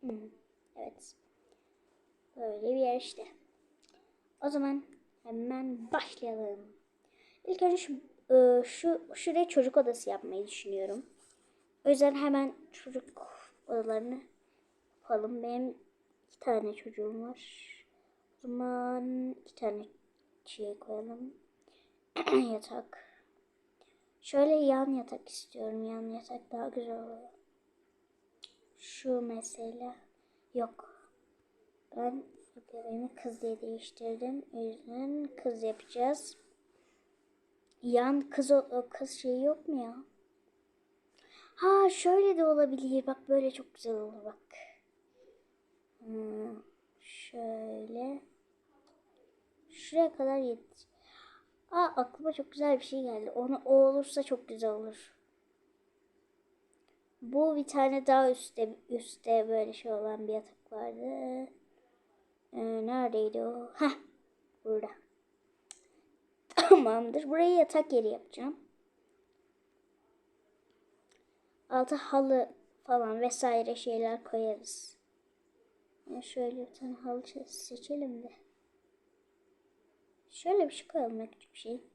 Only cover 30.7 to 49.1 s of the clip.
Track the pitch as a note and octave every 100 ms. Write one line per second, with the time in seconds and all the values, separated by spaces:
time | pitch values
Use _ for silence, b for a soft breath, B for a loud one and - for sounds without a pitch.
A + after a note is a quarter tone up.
30.7 | - - - _ _ _ _ _ _ _
31.7 | _ _ - A#3+ C4 - - _ - _
32.7 | A#3 A#3 A3+ B3 - B3 A3+ A#3 A3 A3+
33.7 | A3+ - - A#3 A3+ B3 C4+ - A#3 A3+
34.7 | A3+ A#3 A#3+ C4+ D4 C#4+ B3+ B3+ A3+ A3
35.7 | A3 - A#3+ B3 D4+ - - _ _ _
36.7 | b b b b _ _ _ _ _ _
37.7 | _ A#3+ A#3+ B3 C#4+ C#4 - C4+ C#4 C4+
38.7 | B3 B3 - C4+ - C4 B3 C4+ D4+ D4+
39.7 | C#4+ A#3 A#3+ C4+ _ _ _ _ _ _
40.7 | _ _ _ _ _ b b b b F4+
41.7 | G4 G4 F#4+ F4 F#4 G4+ F4 D#4+ D4+ C#4+
42.7 | C4 C4+ C4 C4+ C4+ - C#4 C4 C4 C4
43.7 | _ A#3 A3 G#3+ A3 G#3 - _ - -
44.7 | - _ _ _ _ - _ _ _ _
45.7 | _ _ _ A3+ A3 A3 G#3+ G#3+ G#3+ -
46.7 | _ _ _ - - - A#3+ A3+ A3+ A3
47.7 | A3 A3 A3+ B3+ C#4+ - _ _ _ _
48.7 | _ _ _ _